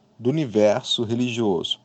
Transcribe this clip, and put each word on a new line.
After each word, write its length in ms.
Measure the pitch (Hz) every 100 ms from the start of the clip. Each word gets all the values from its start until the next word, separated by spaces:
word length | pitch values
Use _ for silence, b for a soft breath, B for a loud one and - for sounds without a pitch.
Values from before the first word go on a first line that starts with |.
| _ -
do 120 | 117
universo 720 | 160 131 104 104 - - -
religioso, 720 | 110 117 123 117 107 87 - -